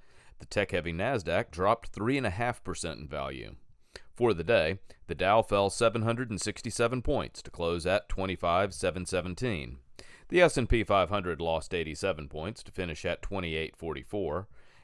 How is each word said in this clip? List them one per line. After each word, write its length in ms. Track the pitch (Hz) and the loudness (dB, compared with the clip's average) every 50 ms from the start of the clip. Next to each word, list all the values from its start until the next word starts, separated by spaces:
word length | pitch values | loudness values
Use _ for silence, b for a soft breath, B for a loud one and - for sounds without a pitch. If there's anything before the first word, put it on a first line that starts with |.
| b b b b b b b b | b b b b b b b b
The 60 | - | -12
tech-heavy 480 | - - 104 101 - - 87 80 85 82 | -4 0 0 0 2 2 0 0 0 -2
Nasdaq 580 | 82 98 123 139 113 87 82 82 98 120 - | -2 0 0 0 0 0 0 2 0 0 0
dropped 420 | - 87 92 101 113 - - - - | -2 2 4 4 4 4 0 -6 -6
three 260 | 98 104 120 139 143 | -2 0 2 2 2
and 80 | 127 | 2
a 40 | 104 | 0
half 320 | 87 113 117 123 113 - - | 0 0 -2 -2 -2 -4 -6
percent 380 | - 85 - - 85 73 57 | -8 -6 -6 -6 -6 -6 -8
in 80 | 76 69 | -10 -8
value. 460 | 73 73 69 69 67 64 55 52 50 - - - - _ B B B B B B B | -6 -6 -4 -6 -6 -8 -10 -12 -14 -16 -20 -20 -20 _ B B B B B B B
For 200 | - 120 117 98 | 2 4 4 4
the 100 | 82 82 | 4 2
day, 360 | - - 98 80 80 95 98 B B B B B | 4 4 4 4 4 0 -2 B B B B B
the 80 | - 85 | -8 -4
Dow 260 | 71 90 95 107 113 | 2 4 6 6 6
fell 300 | 110 - 104 101 101 98 | 6 4 4 4 4 4
seven 320 | - - - 95 101 117 107 | 4 4 4 4 4 4 0
hundred 260 | 113 117 117 131 113 | 0 0 -2 -2 -4
and 140 | 107 87 - | -4 -4 -4
sixty-seven 580 | 107 - - - 113 - - 117 117 127 127 | -4 -6 -6 -6 -6 0 2 2 2 2 0
points 400 | - 147 143 113 73 58 - - | 0 0 0 0 -2 -4 -8 -12
to 100 | - - | -16 -12
close 360 | - - 85 85 87 87 80 | -6 -2 -2 0 0 0 2
at 240 | 90 92 - - - | 2 2 2 0 0
twenty-five 640 | - - 95 95 92 - - 87 85 92 101 101 - | -2 -2 -2 -2 -2 0 0 2 4 4 2 2 0
seven 320 | - - 90 82 92 90 | -2 -2 0 0 -2 -4
seventeen. 720 | - 95 90 85 92 87 - 127 120 104 78 65 60 67 - - - - B B B B B B B | -2 -2 -2 -2 -2 -4 -4 -4 -2 -2 -4 -6 -8 -12 -14 -18 -20 -20 B B B B B B B
The 120 | - 180 | 4 6
S 160 | 180 160 - | 6 6 6
and 100 | 139 117 | 4 2
P 160 | - 123 117 101 | 4 4 2 4
five 280 | - 101 98 90 82 | 4 4 4 4 4
hundred 320 | 101 101 87 90 82 76 82 | 0 -2 -2 -2 -4 -2 -2
lost 320 | 82 82 80 - - 92 | -2 -2 -2 -2 -2 -4
eighty-seven 540 | 87 82 78 76 - - 98 90 78 73 69 | -2 -2 -4 -4 -4 -2 -2 -2 -2 -6 -10
points 340 | - 78 78 85 85 - - | -8 -8 -6 -6 -8 -10 -14
to 100 | - - | -12 -8
finish 320 | - 90 85 78 - - | -6 -6 -6 -6 -4 -4
at 160 | 90 85 - | -4 -4 -4
twenty-eight 560 | - - 98 95 90 82 78 80 80 - - | -6 -6 -6 -4 -4 -2 -2 -2 -2 -4 -6
forty-four, 720 | - 85 82 76 67 - - - 104 92 76 73 87 104 - b b b b b b | -8 -8 -8 -6 -8 -8 -6 -4 -4 -2 -2 -2 -4 -4 -8 b b b b b b